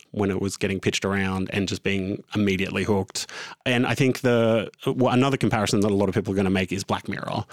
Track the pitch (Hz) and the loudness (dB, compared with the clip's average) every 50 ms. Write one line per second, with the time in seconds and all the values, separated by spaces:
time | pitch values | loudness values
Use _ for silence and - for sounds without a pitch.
0 | - _ - 107 101 98 95 95 95 98 - - - 95 98 92 - 107 - - | -14 _ -4 -2 0 0 0 0 -2 -4 -4 -2 -2 -2 -2 -2 -2 -2 -2 0
1 | - 98 98 98 98 95 95 95 95 92 - 104 98 87 92 87 - 98 98 98 | 0 0 0 0 0 0 -2 -2 -4 -2 -2 -2 -2 -2 -4 -4 -2 -2 -2 -2
2 | 92 95 104 - - - - 107 104 101 95 90 95 90 98 98 95 101 104 98 | -2 -4 -6 -8 -8 -6 -2 0 2 2 2 0 -2 -2 -2 -2 0 0 0 0
3 | 95 - - - - - - - - - - - - 127 123 120 127 - 120 - | 0 -4 -6 -10 -10 -10 -12 -14 -14 -16 -12 -6 -2 0 2 2 2 2 2 2
4 | 139 127 123 - - 123 120 117 117 113 113 113 95 - - - - 135 135 127 | 2 2 2 2 2 2 4 4 4 4 2 2 0 -4 -8 -8 -4 -2 0 2
5 | 123 127 - 127 131 139 135 - - 107 120 110 104 - - 104 98 107 101 98 | 2 4 4 4 4 2 2 2 0 2 2 2 0 2 2 2 2 2 2 2
6 | 104 95 90 110 98 104 98 98 101 92 95 95 92 82 90 95 - - 104 - | 2 2 0 0 0 0 0 0 2 2 2 0 0 -2 -4 -6 -4 -4 -4 -4
7 | - - 92 - - - - - 107 - | -4 -6 -8 -8 -6 -6 -6 -6 -6 -8